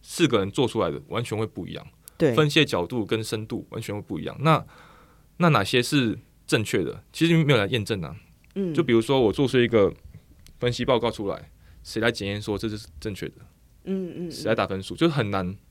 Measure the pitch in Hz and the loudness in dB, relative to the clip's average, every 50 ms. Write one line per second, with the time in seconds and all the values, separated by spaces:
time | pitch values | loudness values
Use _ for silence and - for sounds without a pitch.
0 | _ - - - 180 139 120 107 95 98 101 - 135 113 - 113 98 85 73 71 | _ -12 0 2 2 4 4 2 0 0 0 0 0 0 2 0 0 0 -2 -4
1 | - - - 107 120 - 110 104 113 107 _ - 87 87 82 - - - _ _ | -8 -8 -6 -6 -6 -4 -4 -4 -6 -6 _ -10 -12 -10 -12 -14 -14 -16 _ _
2 | _ - _ _ 165 143 120 160 151 147 143 165 147 135 - 95 87 110 127 123 | _ -20 _ _ 2 2 4 4 2 4 4 4 2 4 2 -2 -2 -2 -2 -4
3 | 107 87 113 110 110 - - 107 110 - 127 104 - _ - - 117 - 101 104 | -2 -2 -2 -4 -2 -4 -6 -6 -6 -6 -8 -8 -8 _ -12 -12 -8 -8 -8 -8
4 | - _ 101 80 85 - - - 123 160 156 139 - - - - - - - - | -8 _ -8 -8 -6 -8 -8 -2 2 2 2 2 0 -6 -18 -20 -20 -20 -20 -20
5 | - _ _ _ _ _ _ _ 175 170 151 113 98 - - 123 120 - - 143 | -20 _ _ _ _ _ _ _ 2 4 4 4 2 2 2 2 2 4 2 2
6 | 127 113 98 - - _ _ _ _ - - 127 107 - - 110 87 64 53 - | 2 2 -2 -4 -8 _ _ _ _ 0 0 0 0 0 0 -2 -2 -2 -6 -10
7 | - _ _ - 156 165 170 165 160 139 143 117 101 98 - 120 101 - 113 95 | -14 _ _ 0 2 4 4 4 6 6 4 4 4 2 0 -2 -2 -2 -4 -4
8 | 82 67 78 107 - _ _ _ _ _ _ 196 196 180 156 147 165 127 120 113 | -4 -8 -10 -14 -18 _ _ _ _ _ _ -4 -4 -2 0 0 2 4 4 4
9 | 113 - 139 135 127 104 95 - 143 123 - 127 120 117 113 113 98 90 - - | 4 4 2 4 4 4 4 2 0 2 4 2 2 4 6 4 4 4 2 -4
10 | _ - - - _ _ - _ - - - - - 123 120 - 120 113 131 117 | _ -20 -20 -20 _ _ -20 _ -20 -20 -12 -4 -4 -4 -2 -2 0 2 2 2
11 | 113 117 - - 107 98 80 - - - - _ - - - - - - - 110 | 2 -2 -4 -4 -6 -6 -6 -8 -10 -20 -20 _ -20 -20 -20 -20 -18 -8 -4 0
12 | 107 117 120 - 101 98 101 104 104 - 104 98 107 113 104 107 - - - - | 0 0 0 0 -4 -6 -6 -6 -4 -4 -6 -4 -4 -6 -6 -6 -12 -14 -18 -12
13 | - 113 101 - - - - - - - _ _ _ _ _ _ _ - 190 190 | -10 -10 -8 -8 -10 -12 -12 -14 -20 -20 _ _ _ _ _ _ _ -8 -6 -6
14 | 190 170 160 - 175 170 143 - 107 104 110 110 101 - 95 95 95 - 90 - | -6 -8 -10 -10 -10 -10 -10 -8 -2 -2 0 0 0 -2 -4 -8 -8 -10 -4 0
15 | 165 175 151 139 117 104 101 98 92 90 98 - _ _ | 0 0 2 0 -4 -2 -2 -4 -4 -4 -8 -10 _ _